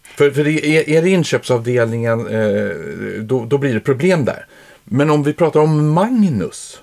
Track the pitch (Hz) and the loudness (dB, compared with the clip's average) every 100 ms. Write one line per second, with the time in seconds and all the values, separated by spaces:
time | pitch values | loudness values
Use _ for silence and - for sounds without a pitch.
0 | - - 143 139 147 156 151 156 151 160 | -14 0 2 2 0 0 0 0 2 2
1 | 175 190 151 123 - 123 113 123 113 117 | 2 2 0 -2 0 -2 0 0 0 -2
2 | 117 113 110 110 107 101 104 85 80 90 | -2 -2 -2 -2 0 0 -2 -6 -10 -10
3 | 104 98 110 127 113 139 139 110 - 123 | -8 -8 -4 -4 0 -2 0 -2 -2 0
4 | 175 175 120 - - - - - - 120 | 2 0 0 -4 -12 -20 -20 -20 -6 0
5 | 151 151 143 147 165 151 156 151 151 160 | 2 2 0 0 2 4 2 2 2 2
6 | 214 254 196 117 82 - - - | 2 2 2 2 -4 -8 -18 -20